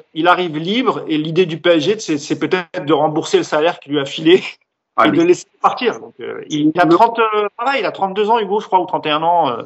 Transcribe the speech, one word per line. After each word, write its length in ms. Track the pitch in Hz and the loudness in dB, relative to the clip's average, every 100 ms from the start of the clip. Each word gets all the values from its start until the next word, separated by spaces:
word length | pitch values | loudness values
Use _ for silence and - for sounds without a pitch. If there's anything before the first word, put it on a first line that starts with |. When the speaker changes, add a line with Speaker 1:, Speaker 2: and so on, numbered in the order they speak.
| - | -4
Speaker 1:
il 120 | 160 170 | -2 2
arrive 300 | 175 180 151 | 2 0 -6
libre, 480 | 165 226 202 147 143 | -4 -2 0 -2 -4
et 120 | 156 | -4
l'idée 260 | 151 160 | -2 0
du 160 | 175 160 | 0 0
P 80 | 175 | 2
S 140 | 170 | 2
G, 160 | 151 208 | 2 -2
c'est, 180 | - 147 | -4 -6
c'est 220 | - 151 | -4 -4
peut-être 480 | 147 185 170 180 147 | -2 -4 -4 -6 0
de 60 | |
rembourser 420 | 151 156 156 - 190 | 0 0 -2 0 0
le 80 | |
salaire 340 | - 156 160 170 | 0 0 0 -2
qu'il 140 | 139 | -4
lui 80 | 147 | -4
a 60 | 135 | -4
filé 360 | - 160 196 - - _ _ _ - | -2 4 4 2 -14 _ _ _ 0
Speaker 2:
Ah, 100 | 113 | 2
Speaker 1:
et 60 | |
Speaker 2:
mais 60 | - | 4
Speaker 1:
de 40 | |
laisser 240 | 170 170 - _ | 4 2 -2 _
partir. 380 | - - 240 - | -2 0 -4 -4
Donc, 140 | - - | -8 -14
euh, 220 | 113 110 - | -12 -10 -6
il 240 | 151 151 170 | -2 0 2
a 60 | |
Speaker 2:
Non. 120 | 160 170 | 4 6
Speaker 1:
trente, 220 | 233 233 | 4 2
euh, 300 | 220 214 208 - | 0 0 -2 -4
pareil, 240 | 247 277 | -2 -2
il 60 | 175 | -2
a 60 | |
trente-deux 360 | - 196 185 208 | -4 -4 -2 0
ans, 100 | 233 | 0
Hugo, 220 | 196 208 | 0 -4
je 60 | 202 | 0
crois, 140 | 185 | -2
ou 60 | 170 | 0
trente 200 | 151 151 | -4 -2
et 40 | |
un 120 | 151 | 0
ans, 260 | 165 175 147 | 2 2 0
euh. 140 | 113 | -2